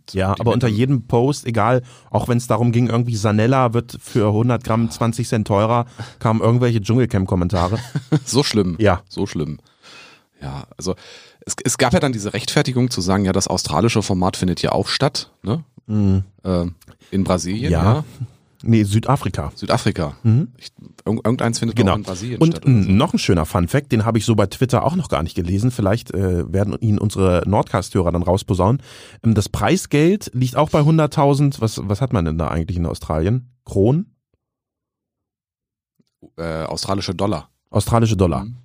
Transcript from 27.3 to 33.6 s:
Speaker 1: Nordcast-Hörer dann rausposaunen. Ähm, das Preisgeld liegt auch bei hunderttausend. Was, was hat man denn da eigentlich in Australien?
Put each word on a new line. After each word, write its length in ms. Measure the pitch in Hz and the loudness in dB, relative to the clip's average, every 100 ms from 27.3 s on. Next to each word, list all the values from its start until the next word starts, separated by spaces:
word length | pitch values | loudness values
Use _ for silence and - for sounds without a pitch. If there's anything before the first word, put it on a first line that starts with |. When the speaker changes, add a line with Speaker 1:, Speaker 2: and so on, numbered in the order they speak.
| 90 87 | 2 2
Speaker 1:
Nordcast-Hörer 640 | 104 - 101 - 104 85 | 0 0 -2 -2 -2 0
dann 100 | 85 | 0
rausposaunen. 580 | 85 92 - 92 92 139 - - - - | 0 0 0 0 2 0 -4 -20 -20 -4
Ähm, 120 | 113 | 0
das 160 | 104 - | 2 0
Preisgeld 800 | - 104 185 - 147 160 208 - | -2 0 0 0 2 2 2 -2
liegt 240 | 123 127 123 | -4 -2 0
auch 140 | 151 | 0
bei 100 | 160 | 2
hunderttausend. 800 | 147 160 147 - 143 139 143 135 | 4 4 2 2 2 4 2 0
Was, 180 | 110 - | -4 -4
was 160 | 98 101 | -4 -2
hat 140 | 135 | 0
man 100 | 107 | 0
denn 140 | 82 80 | 0 -2
da 100 | 78 | -2
eigentlich 300 | 82 80 87 | -2 -2 -2
in 80 | 85 | -2
Australien? 640 | - - 78 87 127 - _ | -4 -4 -2 0 0 -4 _